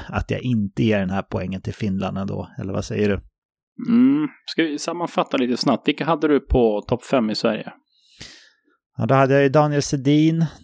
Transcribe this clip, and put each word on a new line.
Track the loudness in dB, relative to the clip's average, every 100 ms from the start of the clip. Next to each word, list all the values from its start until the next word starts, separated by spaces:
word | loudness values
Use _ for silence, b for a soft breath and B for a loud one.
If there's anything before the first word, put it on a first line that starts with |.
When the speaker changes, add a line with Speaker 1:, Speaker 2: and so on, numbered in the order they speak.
| -6
Speaker 1:
att | -6 -4
jag | -4
inte | -2 -2 -2 -2
ger | 0 0
den | 0
här | -4
poängen | -4 -6 -6 -6
till | -8
Finland | -6 -4 -4 -4 -6
ändå. | -6 -8 -10 -10
Eller | -8
vad | -6
säger | -6 -2 0
du? | -2 -6 _ _ _ _ -12 0
Speaker 2:
Mm. | 4 4 4 -2 -8 -10
Ska | -4
vi | -2 -2
sammanfatta | -8 -6 -4 -4 -2 -2
lite | -2 0
snabbt? | 0 0 -2
Vilka | -2
hade | -2 0 2
du | 2
på | 2 2 4 2 -2
topp | -6
fem | 0 0 0
i |
Sverige? | 0 -2 -2 -8 -18 _ B B B B B B B B B _ -6
Speaker 1:
Ja, | 2
då |
hade | 4 4
jag | 4
ju | 6
Daniel | 4 2 0
Sedin, | -2 -2 2 4 4 2 -2 -4